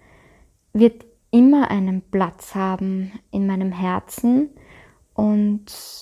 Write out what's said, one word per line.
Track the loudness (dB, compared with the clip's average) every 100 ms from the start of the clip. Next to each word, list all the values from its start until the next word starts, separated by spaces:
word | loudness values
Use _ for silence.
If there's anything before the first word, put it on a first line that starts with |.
| _ -20 _ _ _ _ _
wird | 4 4 2 -10 _ _
immer | 6 6 6 2
einen | -2 -2 -4
Platz | -4 -2 -2 -6 -10
haben | -6 -4 -4 -4 -6 -8 -12 -10
in | -4 -2
meinem | -2 -4
Herzen. | -4 -4 -4 -8 -4 0 0 0 -8 -20 -20 -20 _ _
Und | -2 0 2 0 -2 -8 -18 -20 -20